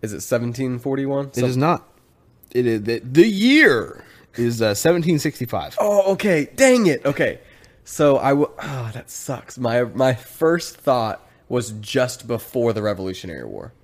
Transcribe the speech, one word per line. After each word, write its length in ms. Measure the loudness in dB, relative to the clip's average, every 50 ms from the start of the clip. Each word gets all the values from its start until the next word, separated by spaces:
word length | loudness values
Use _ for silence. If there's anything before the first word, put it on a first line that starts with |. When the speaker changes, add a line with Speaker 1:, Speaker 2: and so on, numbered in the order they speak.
Speaker 1:
Is 120 | -8 -8 -10
it 80 | -10
seventeen 580 | -6 -2 -2 -2 -2 -4 -6 -4 -4 -4 -4 -6
forty-one? 480 | -4 -4 -4 -4 -2 -4 -4 -4 -6 -6 -4
Speaker 2:
It 80 | -2 -2
is 140 | 0 0 0
not. 300 | 2 0 0 -2 -4 _ _ _ _ _ _ _ _ _ _ _ _ _
It 140 | -2 0 0
is 180 | 2 0 0 -2
the, 160 | -4 -6 -6
the 260 | -6 0 6 6 6 6
year 760 | 4 2 2 4 6 6 6 6 4 2 -2 -6 -10 -18 -20 -20 -20 -20 -20 _ _
is, 260 | -2 -2 -2 0 0
uh, 120 | 0 0 0
seventeen 460 | 2 2 2 2 2 2 0 0 0
sixty-five. 560 | 0 -4 -6 -6 -8 -6 -6 -6 -6 -6 -4 -2
Speaker 1:
Oh, 320 | 0 2 4 4 4 2 2
okay. 360 | 0 0 0 0 0 0 -4 0
Dang 320 | 4 4 6 6 6 4 2
it. 180 | 2 2 0
Okay. 340 | -2 0 0 -2 -2 -2 -6 -14 -20 -20 -20 _ -20 _ _ _
So 340 | -18 -4 2 4 4 4 4
I 100 | 4 2
w-, 220 | 2 2 2 0 -2 -10
oh, 300 | -12 -10 -8 -8 -8 -8 -10
that 160 | -12 -16 -16
sucks. 480 | -16 -14 -10 -10 -10 -10 -10 -16 -12 -6
My, 260 | -4 0 0 0 0
my 300 | -2 0 0 2 2 2
first 640 | 0 -4 -16 -6 0 2 2 2 2 -2 -6 -14 -6
thought 480 | 0 0 2 2 0 -2 -4 -8 -12 _ _ _ _ _
was 220 | -4 -4 -4 -4 -10 -12
just 480 | -12 -4 0 0 0 0 -2 -10 -8 -6
before 440 | -6 -6 -6 -6 -4 0 0 0
the 100 | 0 0
Revolutionary 600 | -2 -2 -2 -4 -6 -8 -8 -8 -10 -12 -12 -12 -12
War 280 | -12 -12 -12 -14 -16 -18 _